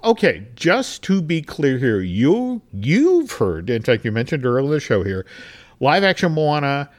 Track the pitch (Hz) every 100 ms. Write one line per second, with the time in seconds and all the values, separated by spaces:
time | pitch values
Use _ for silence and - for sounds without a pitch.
0 | 226 226 185 85 107 120 165 220 254 -
1 | - 190 156 165 151 - 143 131 131 104
2 | 92 90 131 214 254 247 - 98 110 185
3 | 330 359 277 - 98 80 90 117 110 117
4 | 117 107 120 156 127 123 139 151 - 107
5 | 95 95 - - - - - - 127 175
6 | 196 185 180 156 151 147 143 139 143